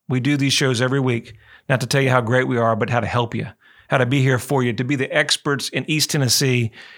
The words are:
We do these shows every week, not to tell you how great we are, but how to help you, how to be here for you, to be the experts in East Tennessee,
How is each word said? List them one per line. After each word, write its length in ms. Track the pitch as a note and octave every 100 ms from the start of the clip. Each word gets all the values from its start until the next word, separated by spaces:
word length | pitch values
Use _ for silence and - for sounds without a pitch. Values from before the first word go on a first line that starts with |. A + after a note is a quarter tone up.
| -
We 120 | C3
do 180 | B2+ D3
these 160 | C#3
shows 280 | - C#3 A#2
every 180 | B2+ C#3
week, 360 | B2+ A#2 - - - - -
not 140 | C3
to 60 | B2
tell 140 | C#3+
you 80 | C3+
how 120 | B2+
great 260 | A2 B2+ C3
we 100 | B2
are, 180 | A2+ A2
but 140 | B2
how 100 | A#2+
to 60 | G2
help 300 | A#2+ A#2 A2
you, 100 | - - _ - -
how 100 | C3+
to 80 | B2
be 160 | C#3
here 160 | C3+ B2+
for 240 | - C#3
you, 100 | B2
to 100 | A2+
be 120 | B2 C#3+
the 200 | C3+ -
experts 540 | D3+ - D3+ C#3+ -
in 180 | - D#3+
East 220 | D#3 C#3+
Tennessee, 600 | D#3 B2+ - C3+ B2 A2+ - -